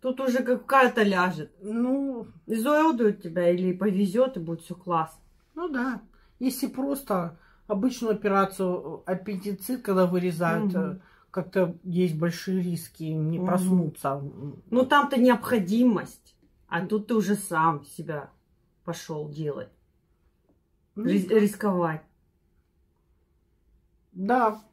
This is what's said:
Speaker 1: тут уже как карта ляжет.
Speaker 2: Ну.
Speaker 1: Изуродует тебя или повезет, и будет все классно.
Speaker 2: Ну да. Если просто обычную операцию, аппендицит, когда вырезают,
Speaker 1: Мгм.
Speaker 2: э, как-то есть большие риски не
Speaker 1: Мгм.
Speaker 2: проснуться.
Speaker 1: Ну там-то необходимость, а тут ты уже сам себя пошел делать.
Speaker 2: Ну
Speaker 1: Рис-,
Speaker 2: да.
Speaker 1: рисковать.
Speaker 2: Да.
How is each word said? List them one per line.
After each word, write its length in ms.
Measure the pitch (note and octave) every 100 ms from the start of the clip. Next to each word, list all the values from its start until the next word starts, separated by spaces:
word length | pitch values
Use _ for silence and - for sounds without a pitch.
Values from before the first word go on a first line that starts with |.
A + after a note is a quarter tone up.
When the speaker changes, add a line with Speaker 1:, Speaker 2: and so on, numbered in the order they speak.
Speaker 1:
тут 200 | B3+ C4
уже 220 | C4+ B3
как 220 | B3 A#3+ -
карта 360 | C4+ B3+ -
ляжет. 480 | G3+ F#3+ F3+ D#3 D3 _
Speaker 2:
Ну. 640 | G3+ A3+ B3 C4+ C#4 B3 G#3 - -
Speaker 1:
Изуродует 760 | A3+ A#3 D4+ D#4+ B3 A3+ G3+
тебя 280 | E3+ E3 F3
или 220 | F3 F#3
повезет, 640 | F3+ G3+ F#3 G3+ G3 C4 C4
и 40 |
будет 220 | E3 E3
все 120 | -
классно. 460 | F3 - E3+ D#3+ - _ _ _
Speaker 2:
Ну 140 | - E4+
да. 320 | C4+ B3+ A#3 - _ _ _
Если 280 | B3+ B3+ B3
просто 720 | - C#4 C#4 - F#3+ E3+ - _ _ _
обычную 480 | G#3 B3 A#3+ A#3
операцию, 880 | G#3+ G#3 G3 F#3+ - F#3 F3+ C#3 D#3+ -
аппендицит, 760 | F3+ F3+ G3 G3+ G3 - B3+
когда 240 | A#3+ F#3+ F3+
вырезают, 680 | F3+ F3+ D#3+ E3+ E3 G#3
Speaker 1:
Мгм. 80 | F#3
Speaker 2:
э, 160 | F#3+ D3 _ _ _
как-то 440 | - F3+ G3 F3 E3+
есть 300 | F#3 F3 F3+ D#3
большие 420 | E3+ E3 - F#3+
риски 420 | F3 E3+ E3+ _
не 340 | D#3+ D#3 D#3 E3
Speaker 1:
Мгм. 80 | F#3
Speaker 2:
проснуться. 760 | F#3 F#3 F#3 D#3+ - D3 C#3 C#3+ - C#3+ - -
Speaker 1:
Ну 140 | A#3
там-то 340 | B3+ C#4+ C#4+ C#4
необходимость, 1200 | B3 A#3+ - B3 F3 A3 B3 F#3+ C#3+ - _ _ _ _ _
а 160 | E3+ F3+
тут 200 | G#3+ G#3
ты 80 |
уже 220 | A#3 F#3+ G3+
сам 500 | - E3 E3 D3+ -
себя 420 | - D#3 D3+ C3+ _ _ _ _ _
пошел 460 | - E3 - D#3 D3+
делать. 400 | D3 D3+ C3+ - _ _ _ _ _ _ _ _ _ _ _ _ -
Speaker 2:
Ну 100 | A3+
Speaker 1:
Рис-, 200 | G3+ F3+
Speaker 2:
да. 100 | A3
Speaker 1:
рисковать. 640 | G#3 G3+ G#3 F#3 E3+ D#3 - _ _ _ _ _ _ _ _ _ _ _ _ _ _ _ _ _ _ _ _
Speaker 2:
Да. 480 | F3+ F#3+ B3+ A3+ G#3 -